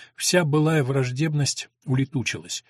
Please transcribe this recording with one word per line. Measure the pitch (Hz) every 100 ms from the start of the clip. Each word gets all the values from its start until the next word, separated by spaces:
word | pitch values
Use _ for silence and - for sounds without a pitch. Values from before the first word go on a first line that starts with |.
| - -
вся | - 180 156
былая | 151 156 160
враждебность | 127 139 123 127 160 147 135 - - _
улетучилась. | - 127 131 131 107 80 80 -